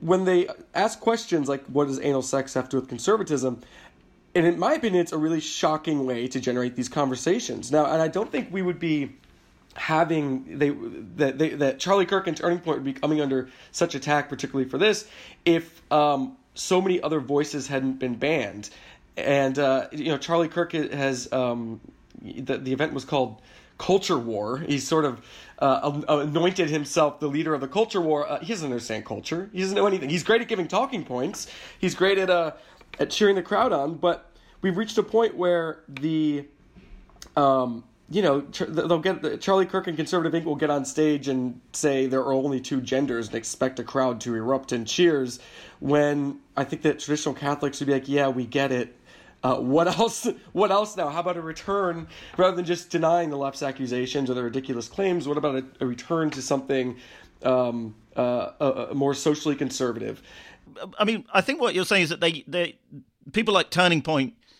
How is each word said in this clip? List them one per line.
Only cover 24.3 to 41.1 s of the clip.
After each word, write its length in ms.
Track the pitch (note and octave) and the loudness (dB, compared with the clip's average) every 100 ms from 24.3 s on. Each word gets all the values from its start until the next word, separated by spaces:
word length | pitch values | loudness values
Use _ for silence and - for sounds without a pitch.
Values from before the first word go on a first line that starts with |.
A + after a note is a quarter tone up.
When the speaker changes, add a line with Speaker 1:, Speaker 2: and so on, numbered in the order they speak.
| G#2 G#2 C3 | -4 -4 -4
Speaker 1:
He 200 | E3 C#3+ | -2 -2
sort 260 | C3 D#3+ | 2 2
of, 160 | D3 A2+ - - - - | 2 -2 -12 -20 -20 0
uh, 440 | C#3 C3 D3 D3 - | 2 4 0 -2 0
an-, 120 | D3 D3+ | 2 2
anointed 420 | D3+ F3 F#3 D#3+ | 2 2 2 0
himself 500 | D3+ C#3+ - D3 - | 0 0 2 2 2
the 80 | D3+ | -4
leader 240 | C#3+ D#3+ | -2 0
of 80 | D3 | -2
the 80 | C3+ | 0
culture 320 | G3 A3 G3+ | 0 0 0
war. 260 | D#3+ D3 D3 | 0 0 0
Uh, 140 | D3 | -4
he 120 | E3 | -4
doesn't 100 | G#3+ | -6
understand 400 | D3 A#2+ - A2 | -4 -4 -4 -8
culture. 460 | - G#2 - E3 G3 | -6 -10 -6 -6 -6
He 80 | F3+ | -4
doesn't 160 | F#3+ G3+ | -2 2
know 100 | G3+ | 4
anything. 220 | F#3+ C3+ | 2 0
He's 140 | E3+ | -2
great 180 | - A#3 | 2 2
at 80 | A#3 | 2
giving 200 | G#3+ E3 | -2 0
talking 360 | G3 C4 A3+ | 0 0 -4
points. 420 | C#3+ B2 D3 G#3 - - - - | -6 -4 -4 -6 -12 -16 -18 -4
He's 160 | F#3 | -2
great 220 | F3+ F#3+ G3 | 2 2 4
at, 140 | F#3 | 4
uh, 220 | F3 D#3+ - - - - - | 2 0 -6 -18 -20 -16 -4
at 120 | - | -2
cheering 260 | - G#3 G3 | 4 4 4
the 60 | |
crowd 300 | E3+ G3+ B3 | 0 0 2
on. 220 | D#3+ C#3+ | 2 -2
But 360 | E3 F3 E3 - - _ - | 0 0 0 -6 -20 _ -4
we've 160 | F#3+ F3 | -2 0
reached 220 | G#3+ - | 0 -2
a 40 | |
point 320 | G3+ A3 A#3 | 2 2 2
where 460 | E3+ F3+ F3 E3 D3+ - | 2 2 2 0 -6 -14
the, 580 | C3+ D#3 D#3+ D3+ C#3+ C#3+ _ _ - - - - - - - | -6 -2 2 0 0 -6 _ _ -20 -20 -20 -20 -20 -4 2
um, 480 | C#3 C3 B2 A#2 - _ - | 4 4 2 -4 -14 _ -4
you 120 | F3+ | 2
know, 180 | F3+ C#3 C#3+ | 2 2 -2
Char-, 140 | - - | -6 -4
they'll 320 | D#3 E3 E3+ | -2 2 2
get, 420 | F3 E3+ D#3 A#2+ | 2 -2 -4 -4
Charlie 240 | - F#3+ F3+ | 2 2 2
Kirk 200 | F#3+ F3+ | 0 -2
and 100 | D#3 | -4
Conservative 360 | D3+ F3+ D#3+ | -2 0 0
Inc 120 | E3 D#3 | 0 -2
will 100 | C#3+ | 0
get 140 | D3+ | 2
on 160 | C#3+ C3 | 0 0
stage 420 | - D#3 | 2 2